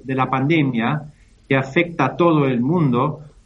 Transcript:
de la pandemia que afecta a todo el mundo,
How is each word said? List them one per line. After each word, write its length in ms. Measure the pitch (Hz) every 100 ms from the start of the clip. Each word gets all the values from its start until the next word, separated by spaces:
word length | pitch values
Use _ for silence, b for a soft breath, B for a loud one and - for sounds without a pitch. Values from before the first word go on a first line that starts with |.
de 120 | 127
la 140 | 131 127
pandemia 840 | 131 139 160 135 117 117 151 b b b b _
que 80 |
afecta 520 | 135 139 170 170 165 127
a 100 | -
todo 300 | 170 156 135
el 140 | 120
mundo, 600 | 127 180 143 120 143 151 B B